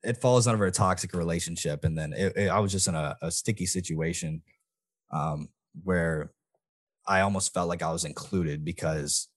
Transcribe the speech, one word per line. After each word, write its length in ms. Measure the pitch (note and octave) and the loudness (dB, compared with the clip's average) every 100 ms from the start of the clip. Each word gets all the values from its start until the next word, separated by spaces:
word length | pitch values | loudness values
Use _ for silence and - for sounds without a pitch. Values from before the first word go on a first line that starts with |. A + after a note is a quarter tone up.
it 140 | G#2 A#2+ | -4 0
falls 300 | B2+ B2 A#2 | 6 6 6
under 180 | A2 G2 | 4 2
a 60 | |
toxic 420 | F#2 F#2+ F2+ F2 | 4 4 2 0
relationship. 720 | F2+ E2+ E2+ F2 E2+ E2+ D2 | -2 0 0 -2 -4 -4 0
And 120 | D#2+ D#2+ | 0 0
then 160 | D2+ | -4
it, 200 | - F#2+ F2 | 0 0 2
it, 120 | G2+ | 2
I 100 | F#2 | 2
was 120 | G2+ | 2
just 160 | F#2+ F#2 | 0 0
in 80 | E2 | 0
a, 200 | D2+ - | -2 -4
a 80 | D#2+ | -4
sticky 380 | - - G#2 F2+ | -4 -2 -2 -2
situation, 760 | F#2 F2 D#2+ D#2+ F2 E2 D#2+ - _ _ _ _ _ _ | -2 -4 -2 -2 -2 -4 -8 -10 _ _ _ _ _ _
um, 380 | D2+ D#2 D2 D2+ _ _ - | -4 -2 -4 -8 _ _ -12
where 480 | F#2 F2+ E2 D#2 D2 _ _ _ _ _ _ _ - | -2 0 2 -2 -6 _ _ _ _ _ _ _ 0
I 140 | F#2+ | 2
almost 320 | G2 F#2+ - | 4 2 -2
felt 160 | - F2 | 0 -2
like 140 | E2+ | -2
I 80 | D#2+ | -2
was 120 | E2 | -2
included 600 | E2 D2 - G2 E2 D2 D2+ | -4 -8 -4 -2 0 -2 -6
because 640 | F2 E2 D#2 D2 - - | -4 -2 -2 0 -2 -4